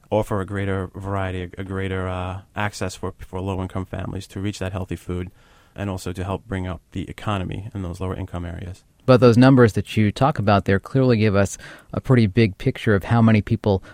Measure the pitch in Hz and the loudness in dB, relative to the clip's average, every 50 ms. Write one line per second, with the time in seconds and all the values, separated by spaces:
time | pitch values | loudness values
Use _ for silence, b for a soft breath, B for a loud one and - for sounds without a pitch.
0 | _ - - 107 107 - 110 101 95 92 101 98 98 98 95 95 92 90 - 95 | _ -2 -2 -2 0 -2 -4 -4 -4 -6 -6 -6 -4 -4 -4 -4 -6 -8 -10 -10
1 | 95 98 98 98 95 92 92 92 90 87 - - 98 92 95 95 95 95 95 95 | -8 -6 -6 -4 -4 -6 -6 -8 -10 -10 -10 -12 -10 -8 -6 -6 -4 -4 -4 -4
2 | 92 92 90 92 90 92 92 95 - _ - 104 104 104 - - 101 92 - - | -4 -6 -6 -6 -6 -8 -10 -10 -14 _ -8 -6 -6 -6 -6 -6 -8 -8 -8 -8
3 | - 92 - - - - 92 92 92 98 95 92 92 92 - 95 92 - - 92 | -10 -12 -10 -12 -14 -12 -8 -6 -4 -4 -4 -4 -6 -6 -6 -8 -8 -8 -8 -10
4 | 92 - 92 92 - - - 98 95 104 101 - 92 92 95 92 92 - 87 - | -8 -8 -8 -10 -10 -10 -10 -8 -6 -6 -6 -6 -8 -6 -6 -8 -8 -8 -10 -10
5 | - - 90 90 92 90 - b b b b b b b b - 101 101 92 92 | -8 -8 -8 -8 -8 -10 -14 b b b b b b b b -8 -6 -6 -6 -6
6 | - 92 90 92 90 98 95 92 - - 98 95 92 92 90 - _ _ - 101 | -8 -10 -8 -8 -6 -6 -6 -8 -8 -8 -8 -6 -6 -6 -8 -10 _ _ -10 -10
7 | 82 - - - - 110 104 95 92 95 101 98 98 110 - 101 92 87 87 95 | -8 -10 -10 -10 -6 -4 -4 -4 -4 -6 -8 -8 -10 -10 -10 -8 -8 -8 -8 -8
8 | 95 92 92 90 92 - - 87 87 85 85 87 92 90 95 - _ _ _ _ | -8 -8 -6 -8 -8 -8 -8 -10 -10 -10 -10 -12 -12 -14 -14 -16 _ _ _ _
9 | - - 127 117 127 120 110 117 127 131 139 123 120 107 - 104 - - - 113 | 2 4 6 8 8 8 8 8 8 8 8 8 6 6 4 0 -4 -2 0 0
10 | 107 101 - - 131 147 - - 101 104 104 98 - - 98 98 - - - 135 | 0 0 2 2 0 0 0 0 2 2 2 2 4 2 0 0 0 -2 0 2
11 | 131 127 120 107 107 110 95 101 98 - - - B B B B B B B - | 4 4 4 4 2 2 4 2 2 2 -2 -10 B B B B B B B -4
12 | - - 131 120 113 98 95 120 113 110 104 - - 135 - - - 117 104 95 | 2 4 4 6 4 4 4 4 2 2 2 -2 -4 -4 -2 -2 0 2 2 2
13 | - - 117 117 113 113 110 107 - - 117 - - 107 98 95 B B | 2 2 2 4 6 6 6 4 2 0 -2 0 2 2 0 0 B B